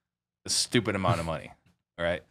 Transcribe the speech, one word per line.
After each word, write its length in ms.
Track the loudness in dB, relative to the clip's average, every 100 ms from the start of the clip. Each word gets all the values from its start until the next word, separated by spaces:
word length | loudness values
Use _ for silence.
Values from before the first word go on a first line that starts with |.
| _ _ _ _
a 60 | -4
stupid 440 | -2 2 2 2
amount 240 | 0 2 2
of 40 |
money, 280 | 0 -4 -8 -18 _
<laughs> 240 | _ _ -4
right? 240 | -2 -2 -6